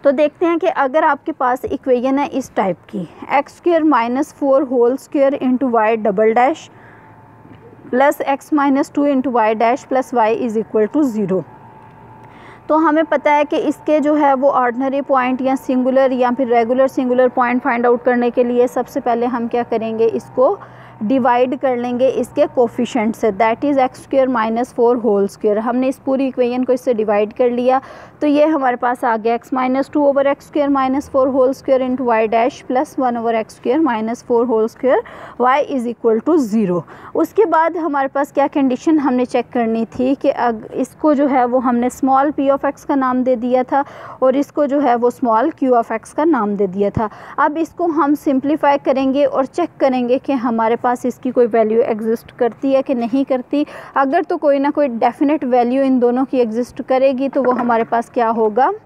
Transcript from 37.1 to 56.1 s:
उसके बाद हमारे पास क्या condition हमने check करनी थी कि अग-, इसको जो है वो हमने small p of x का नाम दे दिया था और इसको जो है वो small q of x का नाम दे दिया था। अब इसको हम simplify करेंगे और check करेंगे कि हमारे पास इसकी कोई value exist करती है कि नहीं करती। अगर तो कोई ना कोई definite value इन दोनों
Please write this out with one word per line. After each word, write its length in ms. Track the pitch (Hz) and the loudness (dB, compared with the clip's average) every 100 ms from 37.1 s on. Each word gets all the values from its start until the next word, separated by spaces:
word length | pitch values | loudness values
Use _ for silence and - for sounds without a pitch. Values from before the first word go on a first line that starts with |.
उसके 300 | - 330 - | -4 -2 0
बाद 320 | 415 320 330 339 | 2 2 0 -2
हमारे 320 | 320 285 269 | -4 -2 -2
पास 240 | 269 285 | -2 -2
क्या 140 | - 277 | 0 0
condition 500 | 302 269 254 - 311 | 0 0 0 0 2
हमने 260 | 285 254 247 | 2 0 0
check 240 | 247 240 | -2 -2
करनी 320 | 254 226 226 226 | -2 -2 -2 -4
थी 260 | - 254 | -2 -2
कि 160 | 277 285 | 0 -2
अग-, 420 | - 240 226 - | 0 -4 -4 -8
इसको 420 | - 269 - 311 | -8 -8 -2 0
जो 120 | 277 285 | 2 2
है 180 | 262 | 2
वो 140 | 247 254 | 2 0
हमने 320 | 247 240 247 | 0 0 -2
small 420 | - 262 269 294 285 | -2 0 2 2 0
p 100 | 277 277 | 0 0
of 80 | 277 | -2
x 120 | - | -6
का 100 | - | -4
नाम 280 | 285 254 254 | -2 0 0
दे 120 | 247 247 | 0 -2
दिया 260 | 247 254 | 0 0
था 220 | 254 277 285 - - - | 0 -2 -4 -10 -20 -2
और 140 | 262 262 | 0 0
इसको 300 | 277 - 294 | -2 -2 0
जो 140 | 285 | 0
है 160 | 277 240 | 0 2
वो 140 | 240 | 0
small 420 | 240 240 220 285 | 0 0 2 0
q 180 | - 262 240 | -2 0 2
of 100 | 226 | 0
x 200 | 226 - | -8 -8
का 120 | - | -2
नाम 320 | 311 269 208 202 | 0 2 0 -2
दे 100 | 202 | -2
दिया 240 | 185 202 | 0 -2
था। 180 | 202 214 - - - | -2 -6 -8 -14 -2
अब 200 | 302 302 | -2 0
इसको 280 | 330 - 339 | -6 -2 -2
हम 220 | 302 294 294 | 0 0 0
simplify 600 | 320 269 277 311 285 285 | 0 0 0 0 2 0
करेंगे 460 | 311 262 269 269 | 0 0 0 0
और 220 | 285 - 262 | 0 0 -2
check 300 | - 330 - | -2 -4 0
करेंगे 380 | 277 254 240 254 | 0 0 0 -2
कि 140 | - | -2
हमारे 440 | 269 247 226 220 233 | -2 -2 0 0 0
पास 280 | 247 247 247 | 0 -2 -4
इसकी 240 | - 262 | -4 -4
कोई 160 | 247 233 | 0 2
value 340 | 226 214 226 | 2 2 2
exist 480 | - 214 226 233 - - | 0 -2 -2 -4 -6 -4
करती 360 | 233 214 269 | -4 -2 0
है 100 | 262 | 0
कि 120 | 269 | 0
नहीं 300 | 247 233 269 | -4 -2 -2
करती। 400 | 277 254 - 285 302 - - - | -2 -4 -2 -4 -4 -8 -6 -2
अगर 260 | 277 339 | 0 0
तो 120 | - 349 | -2 0
कोई 220 | 302 277 | 2 2
ना 120 | 277 | 0
कोई 180 | 294 285 | 0 -2
definite 560 | 233 247 - 285 302 | 0 -2 0 0 0
value 380 | 262 247 240 269 | 0 0 2 0
इन 160 | 269 262 | 2 2
दोनों 240 | 240 | 2